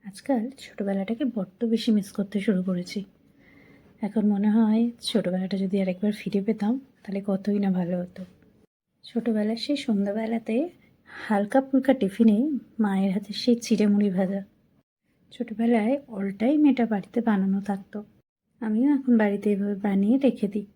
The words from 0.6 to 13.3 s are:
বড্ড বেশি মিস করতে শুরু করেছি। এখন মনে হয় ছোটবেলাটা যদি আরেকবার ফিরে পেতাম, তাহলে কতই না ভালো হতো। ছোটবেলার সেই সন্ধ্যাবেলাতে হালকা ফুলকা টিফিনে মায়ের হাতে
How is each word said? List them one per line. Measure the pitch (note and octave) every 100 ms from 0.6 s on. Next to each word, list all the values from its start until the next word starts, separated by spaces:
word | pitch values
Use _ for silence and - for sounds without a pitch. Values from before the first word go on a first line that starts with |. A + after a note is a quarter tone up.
| - - G3+ G3 F#3+ A3+ C#4
বড্ড | A3+ F#3 _ A#3
বেশি | A3+ A#3
মিস | G#3+ G3
করতে | - G3+ G#3
শুরু | G3 F#3
করেছি। | F#3 F3+ F3 - G3 _ _ _ _ - - - _ _
এখন | G3+ G#3+ G#3
মনে | G3+ G#3
হয় | G#3+ A3 A3 A#3 A#3+
ছোটবেলাটা | - A3 F3+ F#3 F#3 F#3+
যদি | F#3+ G3
আরেকবার | F#3+ F3+ G#3
ফিরে | G#3 - G3
পেতাম, | G3 G#3+ G#3 C4 - _
তাহলে | - G3 G3+
কতই | F#3+ G3 G3+
না | G3
ভালো | F#3 E3+ F3+
হতো। | F3+ - F#3 _ _ _ _ _ _ _
ছোটবেলার | - A#3 A#3 G#3+ G#3 A3+
সেই | - C#4+
সন্ধ্যাবেলাতে | - G#3 G3+ G#3 A3+ A3+ - A3+ E4+ - _ _ _
হালকা | - - G#3 G3+ C4+
ফুলকা | C4+ C4+ C4+
টিফিনে | C4 G3 F#3 A3+ G#3 C#4+ C4 - -
মায়ের | G#3+ F#3+ G3
হাতে | F#3+ G3+